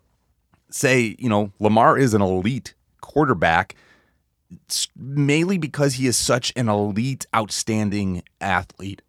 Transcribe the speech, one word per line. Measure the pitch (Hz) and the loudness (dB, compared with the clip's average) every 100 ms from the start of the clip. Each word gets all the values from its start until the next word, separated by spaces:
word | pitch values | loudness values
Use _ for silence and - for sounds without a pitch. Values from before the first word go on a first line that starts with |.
| _ _ _ _ _ _ _ | _ _ _ _ _ _ _
say, | - 135 127 113 - | -4 2 2 2 -2
you | 123 | 0
know, | 104 101 - | 0 0 0
Lamar | 104 110 143 127 | 2 4 4 4
is | 135 | 2
an | 104 | 4
elite | 95 92 98 135 - _ _ _ | 2 2 0 -4 -8 _ _ _
quarterback, | - 143 147 95 82 82 95 - _ _ _ _ _ _ _ - - | -6 0 0 2 2 2 0 -10 _ _ _ _ _ _ _ -20 -10
s-, | - - - | -8 -8 -10
mainly | 127 143 143 151 175 190 | -8 -2 0 2 0 -2
because | 151 147 143 127 | -4 0 0 0
he | 131 | 0
is | - | 0
such | - 123 - 135 | 0 0 0 -4
an | 117 | 0
elite, | 104 104 98 127 131 - 113 | 0 0 -2 -4 -6 -4 -4
outstanding | 104 - - 107 104 104 95 90 - - | -2 -6 -4 -2 -2 -2 -2 -4 -8 -10
athlete. | 95 87 - - 95 101 | -2 -2 -2 -14 -14 -14